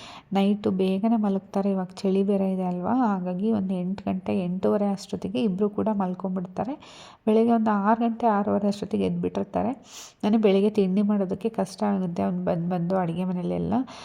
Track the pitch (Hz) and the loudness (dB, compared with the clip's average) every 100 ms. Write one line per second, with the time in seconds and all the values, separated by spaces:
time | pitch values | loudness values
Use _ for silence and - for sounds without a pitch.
0 | - - - 196 196 208 208 190 190 190 | -18 -18 -4 2 2 2 0 0 0 2
1 | 226 233 208 196 196 196 196 190 180 - | 2 2 2 -2 -2 -2 0 -2 -4 -4
2 | 196 190 196 196 190 185 180 180 180 254 | 0 2 2 2 0 0 -2 -2 0 2
3 | 226 190 180 180 220 214 190 185 180 196 | 2 0 -2 -2 0 0 0 -2 -2 -4
4 | 196 185 - 208 175 185 214 214 202 190 | -2 -4 -2 -2 0 0 0 2 0 -2
5 | - 190 190 240 226 180 208 208 202 202 | -6 -8 -6 -2 0 2 0 0 -2 0
6 | 185 180 190 185 180 - 220 302 - - | -2 -2 -4 -4 -6 -6 -6 -6 -12 -20
7 | - - 220 220 233 233 220 208 202 233 | -20 -6 2 4 4 4 2 2 2 2
8 | 233 226 233 202 208 202 202 202 202 208 | 2 0 2 2 2 2 0 -2 -2 0
9 | 185 175 175 196 196 180 208 269 - - | 0 0 -2 -2 -4 -2 -2 -4 -12 -20
10 | - - 220 226 214 190 208 214 190 190 | -20 -4 2 4 6 4 4 2 2 2
11 | 208 208 185 196 226 220 190 - 208 196 | 2 2 0 -2 -4 -4 -6 -2 -2 0
12 | 180 175 196 180 180 170 175 180 170 190 | -2 -2 -2 -2 -2 0 0 -2 0 0
13 | 170 170 185 180 175 175 170 226 262 - | 0 -2 -2 -2 -2 -2 0 -2 -4 -10